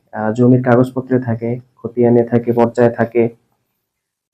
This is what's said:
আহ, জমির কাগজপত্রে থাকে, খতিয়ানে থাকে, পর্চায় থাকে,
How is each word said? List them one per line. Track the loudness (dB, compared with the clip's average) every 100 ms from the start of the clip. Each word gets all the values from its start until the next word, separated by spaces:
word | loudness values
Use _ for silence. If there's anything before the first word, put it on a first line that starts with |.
| _
আহ, | -8 -4
জমির | 0 2 2
কাগজপত্রে | 2 2 0 -4 -4 -4
থাকে, | -2 -6 -6 -10 -12 _
খতিয়ানে | -8 0 2 2
থাকে, | 2 -2 0
পর্চায় | 0 0 2 0
থাকে, | 0 -2 -2 -2 -4 _ _ _ _ _ _ _ _ _